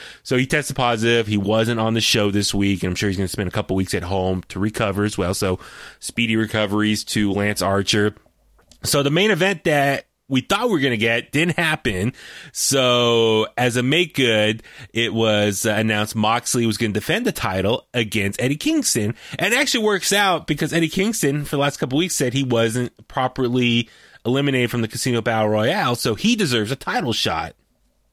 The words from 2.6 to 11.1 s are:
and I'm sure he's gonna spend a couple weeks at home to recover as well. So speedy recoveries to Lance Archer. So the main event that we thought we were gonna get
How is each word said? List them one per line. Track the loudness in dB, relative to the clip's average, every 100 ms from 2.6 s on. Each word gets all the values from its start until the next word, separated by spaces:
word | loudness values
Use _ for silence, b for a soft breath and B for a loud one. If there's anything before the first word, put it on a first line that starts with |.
| 0 0
and | -2
I'm | -2
sure | -2
he's | -2
gonna | -4
spend | -4 -4
a |
couple | -4 -2 -2
weeks | -2
at | -4
home | -2 -2 0 -2 -4
to | -4
recover | -2 -2 -2 0
as | -2 0
well. | -2
So | 0 -2 -2 B B B B
speedy | -10 -4 0 0
recoveries | 0 0 0 2 2 0 -2
to | 0 0
Lance | 0 0 0
Archer. | 0 0 0 0 0 -2 _ _ _ _ _ -10
So | -2 0
the | 2
main | 2 2
event | 2 0 0 0
that | 2 2 -2 -6 _ -4
we | -2
thought | 0 0 0
we |
were | 0
gonna | 0 2
get | 2